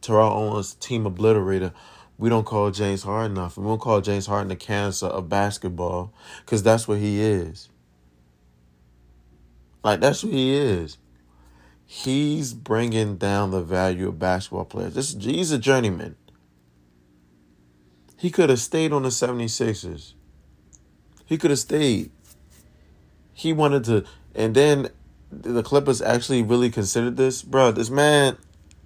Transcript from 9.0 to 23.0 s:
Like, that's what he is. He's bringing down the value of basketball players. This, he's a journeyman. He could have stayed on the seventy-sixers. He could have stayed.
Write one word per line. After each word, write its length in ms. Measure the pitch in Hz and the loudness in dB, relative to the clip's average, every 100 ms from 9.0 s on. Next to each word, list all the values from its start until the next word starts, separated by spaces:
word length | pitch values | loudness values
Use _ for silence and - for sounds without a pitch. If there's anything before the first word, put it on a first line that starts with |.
| _ _ _ _ _ _ _ _ | _ _ _ _ _ _ _ _
Like, 180 | 110 98 | 0 4
that's 240 | 135 - | 4 2
what 80 | 220 | -2
he 220 | 135 131 | 0 2
is. 420 | 139 139 92 78 - _ _ _ _ _ _ _ _ | 2 2 0 -4 -12 _ _ _ _ _ _ _ _
He's 680 | _ - 135 135 147 151 135 | _ -10 -4 0 0 -2 -4
bringing 640 | 117 - 110 117 113 104 92 | -8 -2 0 0 0 -2 -2
down 320 | 101 101 101 | 0 0 0
the 100 | 95 | -2
value 480 | 82 90 92 90 92 | -2 0 0 0 -4
of 100 | 78 | -2
basketball 460 | 92 92 95 95 | -2 -2 -4 -8
players. 300 | 92 - 90 | -8 -8 -6
This, 180 | 101 135 | -6 -6
he's 400 | 127 104 160 175 | -6 -4 -2 -2
a 60 | 139 | 0
journeyman. 580 | 123 131 113 85 80 - _ _ _ _ _ _ _ _ _ _ _ _ _ _ _ _ _ _ _ _ | 2 2 2 -4 -8 -16 _ _ _ _ _ _ _ _ _ _ _ _ _ _ _ _ _ _ _ _
He 140 | 180 | -2
could 180 | 160 160 | 2 4
have 120 | 127 | 2
stayed 300 | - 160 160 | 0 -2 0
on 120 | 143 | 0
the 80 | 131 | -2
seventy-sixers. 1040 | 123 123 123 113 - 113 101 90 82 - - _ _ _ _ _ - _ _ _ _ - | -2 -2 -2 -4 -2 -2 -4 -8 -14 -16 -20 _ _ _ _ _ -20 _ _ _ _ -6
He 120 | 160 | 0
could 120 | 160 | 2
have 80 | 139 | 0
stayed. 520 | - 151 143 104 - - - - _ - - _ _ _ | 0 0 2 0 -4 -12 -20 -20 _ -20 -20 _ _ _